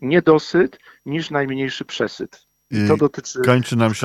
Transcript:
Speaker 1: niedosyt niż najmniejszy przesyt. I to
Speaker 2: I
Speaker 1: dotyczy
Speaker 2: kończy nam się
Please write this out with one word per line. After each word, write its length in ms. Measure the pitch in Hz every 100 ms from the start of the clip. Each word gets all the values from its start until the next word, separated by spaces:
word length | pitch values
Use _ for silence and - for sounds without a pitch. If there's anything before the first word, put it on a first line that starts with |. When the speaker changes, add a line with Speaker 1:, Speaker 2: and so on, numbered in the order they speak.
Speaker 1:
niedosyt 800 | 131 170 165 156 - 175 - - _ _ 139
niż 240 | 156 160
najmniejszy 540 | 147 135 135 135 -
przesyt. 640 | 135 - 110 - - - _ _ -
I 180 | 107 104
to 60 |
Speaker 2:
I 40 | -
Speaker 1:
dotyczy 420 | 143 - - 127
Speaker 2:
kończy 360 | 127 127 120 120
nam 180 | 113
się 60 | 104